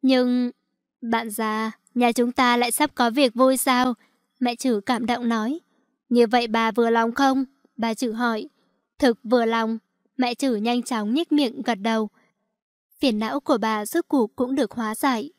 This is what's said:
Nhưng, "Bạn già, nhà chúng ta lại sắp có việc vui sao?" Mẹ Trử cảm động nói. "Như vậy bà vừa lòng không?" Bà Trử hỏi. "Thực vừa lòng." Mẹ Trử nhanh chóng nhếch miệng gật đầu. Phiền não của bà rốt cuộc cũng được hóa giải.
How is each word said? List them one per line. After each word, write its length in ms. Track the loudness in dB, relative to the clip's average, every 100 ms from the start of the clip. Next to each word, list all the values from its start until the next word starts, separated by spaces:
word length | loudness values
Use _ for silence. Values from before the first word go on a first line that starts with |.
Nhưng, 480 | 2 2 2 0 -2 -6 _ _ _ _
"Bạn 280 | -4 -4 -4
già, 400 | -6 -4 -4 -6 -8 _
nhà 180 | 0 0
chúng 200 | 2 0
ta 240 | 2 2 2
lại 140 | 0
sắp 200 | 0 -2
có 160 | 0 0
việc 240 | 2 2
vui 220 | 4 2 4
sao?" 380 | 2 2 2 -2 _ _ _ _
Mẹ 140 | -4
Trử 260 | -2 -2 -2 0
cảm 200 | -2 -2
động 220 | -2 -2
nói. 320 | -2 -2 -6 _ _ _ _ _
"Như 180 | 2 4
vậy 200 | 4 0
bà 240 | 0 0
vừa 200 | 0 2
lòng 220 | 2 0
không?" 320 | 2 2 2 -2 _ _ -6
Bà 180 | -4
Trử 180 | -2 -4
hỏi. 360 | -2 -2 -2 -8 _ _ _ _ _
"Thực 200 | 0 0
vừa 200 | 0 2
lòng." 340 | 2 0 -2 -4 _ _ _ -4
Mẹ 180 | -4
Trử 200 | 0 -2
nhanh 280 | 0 0 -2
chóng 320 | -2 -4 -2
nhếch 180 | -2 0
miệng 300 | 0 0 -2
gật 120 | -6
đầu. 340 | -4 -2 -2 -4 _ _ _ _ _ _ _ _ _
Phiền 180 | -2 0
não 220 | -4 -6
của 180 | 0 0
bà 280 | 0 -2 -2
rốt 180 | -4 0
cuộc 280 | 0 0 -2
cũng 180 | -4
được 180 | -2 -2
hóa 220 | -4 -6
giải. 360 | -2 0 -2 -6